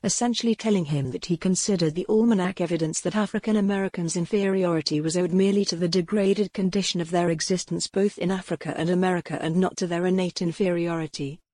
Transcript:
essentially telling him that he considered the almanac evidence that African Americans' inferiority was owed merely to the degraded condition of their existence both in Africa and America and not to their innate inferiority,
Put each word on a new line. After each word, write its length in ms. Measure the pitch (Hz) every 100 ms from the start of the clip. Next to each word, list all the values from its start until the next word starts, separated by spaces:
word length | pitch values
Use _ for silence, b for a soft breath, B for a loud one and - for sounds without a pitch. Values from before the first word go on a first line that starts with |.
essentially 500 | - - 240 226 233
telling 300 | 220 220 202
him 260 | 147 147 131
that 120 | 127
he 140 | - 165
considered 560 | 185 180 - 190 165
the 100 | 160 -
almanac 500 | 220 233 208 180 -
evidence 400 | 170 170 160 160
that 160 | 180 208
African 400 | 202 214 220 214
Americans' 600 | 202 202 190 - 170 180
inferiority 840 | 170 208 196 190 180 165 151 151
was 160 | 160 175
owed 160 | 180
merely 320 | 180 196 202
to 120 | 202 170
the 120 | 175
degraded 640 | 185 170 208 196 202 196
condition 480 | - 190 202 185 175
of 100 | 165
their 200 | 175 175
existence 560 | 165 - 180 - 170 -
both 320 | - 202 -
in 120 | 180
Africa 440 | 190 - 165 156 -
and 140 | 165
America 480 | 180 185 180 - 151
and 160 | 160 170
not 220 | 185 -
to 80 | 180
their 180 | 170
innate 380 | 185 185 180 -
inferiority, 1000 | 175 160 190 175 170 165 160 - 139 151 _